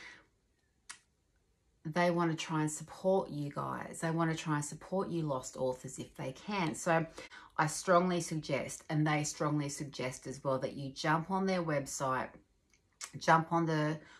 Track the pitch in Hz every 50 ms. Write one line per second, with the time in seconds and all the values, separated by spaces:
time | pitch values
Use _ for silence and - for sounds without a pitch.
0 | - - - - - _ _ _ _ _ _ _ _ _ _ _ _ - - -
1 | _ _ _ _ _ _ _ _ _ _ _ _ _ _ _ _ - 160 156 180
2 | 175 180 175 170 170 165 160 156 - - 165 151 151 151 151 - 160 - - -
3 | - 190 190 190 170 - 147 147 147 143 - 143 143 135 127 123 - - - -
4 | - 165 165 165 165 160 160 160 - 170 151 147 147 - 165 - - - 185 190
5 | 196 - 170 170 160 147 135 127 - - - - 131 127 127 - - 127 - -
6 | - - - - 139 131 131 - - - 208 196 170 151 - - - 180 165 165
7 | 160 165 - - - - - - - - - - 156 151 - - - 196 180 175
8 | 180 185 180 175 165 - 165 156 151 - 147 127 - 120 - - - - 160 151
9 | 151 156 151 151 151 151 - - 160 147 147 151 143 143 143 - 156 135 - -
10 | 127 131 135 - - 135 131 139 - 139 131 131 139 131 - 135 139 135 - -
11 | - 160 151 165 160 - 190 190 196 190 185 180 170 160 151 139 135 135 - -
12 | 143 131 131 127 120 - - - _ _ _ _ _ _ _ _ _ _ _ -
13 | - - - 147 - 180 160 165 165 - 170 170 165 160 156 151 151 151 160 156
14 | - - -